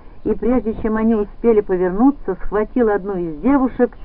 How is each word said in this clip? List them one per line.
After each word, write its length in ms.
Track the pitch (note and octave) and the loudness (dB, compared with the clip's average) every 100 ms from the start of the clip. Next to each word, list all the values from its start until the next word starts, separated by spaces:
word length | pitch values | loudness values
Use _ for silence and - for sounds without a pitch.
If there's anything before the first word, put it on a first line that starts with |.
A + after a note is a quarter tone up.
| - - | -16 -6
и 80 | - | -4
прежде 400 | G#3+ A3+ B3+ A3 G#3 | -2 0 0 -2 -4
чем 140 | A3 A3 | -4 0
они 180 | A3 | 0
успели 460 | A3 G#3 - A#3 G#3+ | 0 -2 -2 2 2
повернуться, 760 | - F3+ F3+ F#3+ C4+ C#4 - F#3 | 2 0 0 4 4 2 -4 -4
схватил 460 | - G3+ G#3+ C4 A3+ | -2 -2 0 2 2
одну 280 | G3+ F#3+ F#3 | 2 -2 -6
из 240 | E3+ D3+ | -6 -2
девушек 560 | G#3 C#4 B3+ - B3 - | 2 2 2 0 -2 -2